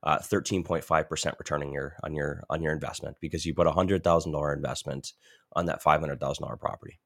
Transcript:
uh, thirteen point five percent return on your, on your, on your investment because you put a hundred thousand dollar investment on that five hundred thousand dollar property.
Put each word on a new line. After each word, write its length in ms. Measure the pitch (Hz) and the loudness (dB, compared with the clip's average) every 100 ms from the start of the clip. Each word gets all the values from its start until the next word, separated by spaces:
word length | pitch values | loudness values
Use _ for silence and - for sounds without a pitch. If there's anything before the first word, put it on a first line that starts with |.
uh, 140 | - 76 | 2 0
thirteen 460 | - 101 - 95 82 | 2 0 2 -2 0
point 180 | 82 | -2
five 240 | - 80 78 | 4 2 2
percent 300 | 80 80 - | -2 -2 -4
return 240 | - 73 | -4 -2
on 80 | 71 | -2
your, 240 | 69 71 - | -4 -6 -8
on 100 | - | -6
your, 300 | 76 71 73 - | -2 -2 -4 -4
on 120 | 80 | -2
your 120 | 80 | 0
investment 420 | 78 76 - 69 - | -2 -4 -8 -10 -8
because 240 | 80 82 82 | -6 -4 -2
you 80 | |
put 140 | 78 82 | 4 4
a 40 | |
hundred 320 | 78 95 95 | 4 4 4
thousand 300 | 87 85 82 | 6 4 4
dollar 200 | 73 73 | -2 0
investment 600 | 71 71 - - 67 - - _ _ _ | -2 -2 -4 -6 -8 -8 -16 _ _ _
on 140 | - 87 | -2 -2
that 140 | - | 0
five 200 | 78 76 | 4 4
hundred 180 | 76 69 | 2 -2
thousand 240 | 67 71 | -4 -4
dollar 140 | 65 55 | -6 -4
property. 420 | - - - - | -6 -6 -14 -20